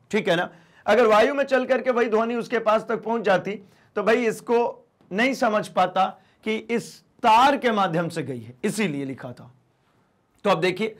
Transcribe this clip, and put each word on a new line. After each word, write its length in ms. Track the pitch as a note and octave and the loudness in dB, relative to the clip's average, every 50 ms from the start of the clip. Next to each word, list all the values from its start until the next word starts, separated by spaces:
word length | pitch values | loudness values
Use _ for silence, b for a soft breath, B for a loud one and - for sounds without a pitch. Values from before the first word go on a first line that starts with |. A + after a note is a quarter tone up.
| _ - | _ -4
ठीक 160 | - G#3+ - - | -4 -2 0 0
है 60 | E3+ | 0
ना। 140 | F3 F3+ - b b b b b b b | 0 -2 -6 b b b b b b b
अगर 200 | - G#3+ A#3 A#3+ | 2 4 4 6
वायु 260 | A3 G#3+ G#3+ A3+ C#4 C#4+ | 6 6 6 4 4 2
में 100 | C#4 C4+ | -2 -2
चल 220 | C4+ C4 B3+ B3+ | 0 0 0 2
करके 260 | - C4 B3 B3+ C4 | 0 0 0 0 0
वही 180 | A#3+ A#3+ A#3+ A#3 | 0 0 0 2
ध्वनि 260 | G#3+ A#3 A3+ A#3 B3 | 0 0 0 0 -2
उसके 240 | A#3 F#3+ - B3 A3+ | -4 -4 -4 -4 -2
पास 260 | A3+ G#3+ G#3+ A3+ A3 - | 0 2 0 0 0 -4
तक 140 | A3+ G3 - | -6 -6 -4
पहुंच 180 | A3 A#3 A#3 | -4 -4 -2
जाती, 300 | F#3 G3+ F#3 F3 F3+ F#3+ G#3 - b b b b b b b | 0 0 0 0 0 -4 -10 -10 b b b b b b b
तो 80 | G#3 G3 | -2 2
भाई 220 | G#3 A#3 B3 A#3+ | 2 2 2 2
इसको 640 | A3 A3 A3 - - A#3 A#3 A#3+ - - - _ _ _ _ _ - | -2 -2 -4 -4 0 0 0 0 0 -4 -10 _ _ _ _ _ -8
नहीं 220 | F3+ G#3 A#3+ C#4 B3 | -2 -2 0 0 0
समझ 340 | - B3+ A3 G#3 G#3 F3 | 0 0 0 0 -2 -2
पाता 380 | - - G3 F3+ F3+ F3+ F#3 F#3+ G3+ - b b b b b - | -2 -2 0 0 0 0 0 -2 -2 -4 b b b b b -6
कि 100 | A3 A3 | -6 -6
इस 440 | A3 A3 - A#3 A3 - - - - _ _ _ - - | -6 -4 -4 -4 -4 -4 -6 -20 -20 _ _ _ 0 4
तार 340 | A3+ A3 A#3+ C4 D4 C#4+ | 6 6 6 6 4 4
के 140 | G#3 B3+ A#3+ | 2 0 0
माध्यम 380 | A3 G3+ F#3+ F3 D#3+ E3+ E3+ E3 | 0 0 0 0 0 -2 -4 -4
से 140 | E3 E3 C3+ | -6 -8 -8
गई 160 | B2+ B2+ A#2+ | -8 -10 -12
है, 140 | A2+ A#2 - - - | -14 -16 -16 -6 -6
इसीलिए 420 | G#3+ - G#3+ G#3+ E3 C#3 C#3 C#3 | -4 -2 -2 -4 -2 -2 -6 -8
लिखा 260 | C3+ C3+ - - B2 | -8 -10 -12 -14 -16
था। 200 | A#2+ - B2 - _ _ _ _ _ _ _ _ _ _ _ _ _ _ _ _ _ _ - | -16 -16 -20 -20 _ _ _ _ _ _ _ _ _ _ _ _ _ _ _ _ _ _ 0
तो 40 | G3+ | 0
अब 120 | F#3 D#3+ | 0 0
देखिए, 340 | F3 F#3 F3+ F#3+ A3 A3 - | 0 -2 -2 -4 -6 -8 -8